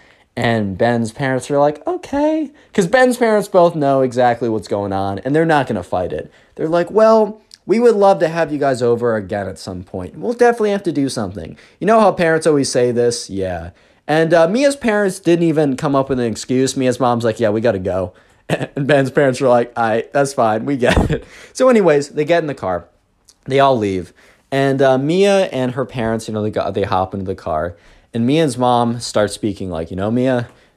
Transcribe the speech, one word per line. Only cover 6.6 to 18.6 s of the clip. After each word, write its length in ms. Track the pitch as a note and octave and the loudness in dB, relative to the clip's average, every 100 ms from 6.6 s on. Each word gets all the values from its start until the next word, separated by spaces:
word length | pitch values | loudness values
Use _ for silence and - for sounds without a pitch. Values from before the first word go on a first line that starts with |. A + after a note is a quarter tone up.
| D#3+ | -2
like, 240 | E3+ E3+ | 0 0
"Well, 500 | G3+ A3 A3 G#3 G#3+ _ - - | 2 4 4 2 -4 _ -20 -2
we 120 | A3 | 2
would 160 | A#3+ | 4
love 240 | G#3 G3 F#3+ | 4 4 4
to 80 | D#3+ | 0
have 260 | E3 D#3 | -2 -4
you 60 | D3 | -2
guys 240 | C#3 B2 | -2 0
over 320 | A#2+ A#2+ A#2+ | 0 0 0
again 320 | A2 F#2 G#2 F#2+ | -2 -4 -6 -8
at 140 | F#2+ | -10
some 240 | - F2+ | -12 -12
point. 340 | F2+ F#2+ F#2 - | -10 -12 -12 -10
We'll 140 | G3+ | -8
definitely 400 | A#3 A#3+ A#3 G#3+ | 2 2 2 0
have 100 | G3+ | -2
to 100 | G3 | -4
do 160 | D3 C3+ | -2 -4
something." 480 | A#2+ G2+ G2 E2 - - _ | -4 -8 -8 -14 -16 -20 _
You 80 | E3+ | 2
know 140 | A3+ | 4
how 100 | G#3 | 4
parents 380 | F3 E3+ D#3+ D#3+ | 2 2 2 2
always 200 | D3 C3 | 2 2
say 220 | C3+ B2 | 0 0
this? 400 | A#2 A#2+ A#2 - | 2 0 -2 -8
Yeah. 400 | G2 F#2 F2 E2 - _ _ - | -6 -6 -6 -10 -16 _ _ -2
And, 260 | D3+ E3 | 0 4
uh, 140 | E3+ E3 | 4 4
Mia's 260 | A3 C#4+ | 2 0
parents 460 | C#4 A#3 G#3 G3+ F#3 | 0 -2 0 0 -2
didn't 240 | - E3+ E3+ | 0 2 2
even 300 | D3+ D3 B2+ | 2 0 0
come 180 | D#3 | 0
up 140 | C3+ C3 | 0 0
with 100 | C3 | -2
an 80 | A#2+ | -2
excuse. 500 | G#2 - B2+ C3 C3+ | -4 -2 0 0 0
Mia's 220 | B2+ A#2+ | -2 0
mom's 260 | B2 A#2+ | 0 0
like, 140 | A#2 G#2+ | 0 0
"Yeah, 120 | A2+ | 0
we 100 | G#2+ | 0
gotta 180 | A#2 G2+ | 0 0
go." 340 | F#2 F#2 F#2 - _ _ _ | -2 -4 -6 -10 _ _ _
<laughs> 0 | D3+ | -6